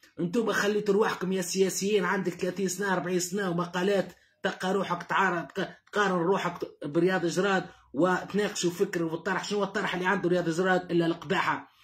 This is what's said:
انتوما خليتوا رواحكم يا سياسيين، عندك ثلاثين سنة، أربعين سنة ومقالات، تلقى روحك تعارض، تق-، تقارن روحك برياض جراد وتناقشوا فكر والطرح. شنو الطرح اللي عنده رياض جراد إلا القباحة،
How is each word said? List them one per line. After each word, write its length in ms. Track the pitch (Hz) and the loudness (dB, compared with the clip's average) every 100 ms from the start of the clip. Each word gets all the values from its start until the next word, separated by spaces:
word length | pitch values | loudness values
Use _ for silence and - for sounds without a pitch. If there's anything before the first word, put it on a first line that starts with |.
| - - | -14 -6
انتوما 320 | 170 233 202 | -2 0 0
خليتوا 420 | 190 208 208 208 | 2 2 2 4
رواحكم 380 | 196 208 - 185 | 4 2 0 -2
يا 100 | 190 | -2
سياسيين، 640 | 175 190 190 - 196 208 | 0 2 2 0 2 2
عندك 280 | 180 196 175 | 2 0 -2
ثلاثين 360 | - 180 180 190 | -2 -4 -2 -2
سنة، 240 | 185 202 | -2 0
أربعين 280 | 180 175 185 | 0 0 -2
سنة 300 | - 202 185 | -2 -2 -2
ومقالات، 640 | 170 170 180 196 196 185 - _ _ | -2 -2 0 2 2 0 -8 _ _
تلقى 300 | 185 - 185 | -6 -2 -2
روحك 300 | 196 175 175 | 0 0 -4
تعارض، 440 | - 165 185 175 - | 0 2 2 0 -4
تق-، 220 | 190 175 - _ | -6 -6 -8 _
تقارن 300 | 202 196 180 | 0 2 2
روحك 360 | 170 190 180 175 - - | 2 0 -2 -6 -10 -8
برياض 420 | 151 165 185 185 170 | -4 2 2 2 0
جراد 380 | 175 202 185 175 - _ | 0 2 0 -2 -12 _
وتناقشوا 760 | 135 185 180 - 196 202 - 170 | 0 2 2 -2 -2 -2 0 -2
فكر 320 | 175 196 175 | 0 -2 -2
والطرح. 420 | 165 170 202 175 | -2 -4 -4 -4
شنو 180 | - 202 | -2 -2
الطرح 320 | 196 208 - | -2 -2 -4
اللي 120 | 180 185 | -2 0
عنده 220 | 196 180 | 2 2
رياض 200 | 180 165 | 2 2
جراد 400 | 165 185 180 - | 2 2 2 2
إلا 160 | 175 165 | 2 2
القباحة، 600 | 165 147 175 156 139 - _ | 0 -2 0 0 -2 -6 _